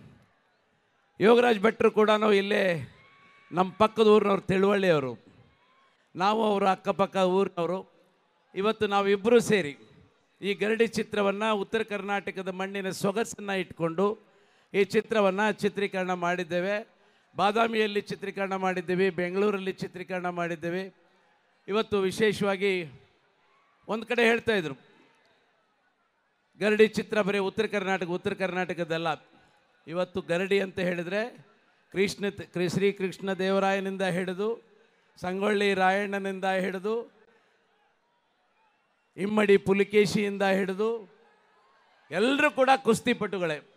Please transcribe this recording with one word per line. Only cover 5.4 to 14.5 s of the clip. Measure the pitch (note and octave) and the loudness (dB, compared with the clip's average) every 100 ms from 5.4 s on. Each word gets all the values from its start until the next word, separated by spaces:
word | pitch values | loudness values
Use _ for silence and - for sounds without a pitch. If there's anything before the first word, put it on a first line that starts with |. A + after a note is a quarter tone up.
| _ _ _ _ _ _ _ - | _ _ _ _ _ _ _ -2
ನಾವು | G3 A3 | 0 2
ಅವರು | G#3+ G3 G3 | 0 2 2
ಅಕ್ಕಪಕ್ಕ | F#3+ G3 F#3+ F#3+ G3 | 0 -2 -2 -2 0
ಊರಿನವರು. | F#3 F#3+ F#3+ F3 E3 F#3+ F#3+ _ _ _ _ _ _ | 2 2 0 -2 -4 -6 -10 _ _ _ _ _ _
ಇವತ್ತು | F3+ G#3 G#3+ G#3+ | -4 -2 0 0
ನಾವಿಬ್ಬರೂ | G3+ G3 G3+ G#3 A#3+ | 2 2 2 6 6
ಸೇರಿ | - G#3 D3 C3+ - - _ _ _ _ | 6 0 0 -8 -20 -20 _ _ _ _
ಈ | F#3+ | -6
ಗರಡಿ | F3 G3+ A3 A3+ | -2 -2 0 0
ಚಿತ್ರವನ್ನ | A3 G#3+ G#3 G3 G3 A3 | 0 -4 0 0 0 -2
ಉತ್ತರ | G#3 G3 A3 | -2 -2 -4
ಕರ್ನಾಟಕದ | A3 G3+ G3 G3+ G3 F3+ F#3 | -4 -6 -4 -4 -6 -8 -8
ಮಣ್ಣಿನ | F#3 F#3+ G3+ F#3+ | -6 -8 -6 -6
ಸೊಗಸನ್ನ | F3 G3+ G3 A3 - G3+ | -2 -2 -2 -4 -8 -6
ಇಟ್ಕೊಂಡು | F#3+ F3 - E3 E3 G3+ A3 _ _ _ | -6 -6 -4 -4 0 -2 -2 _ _ _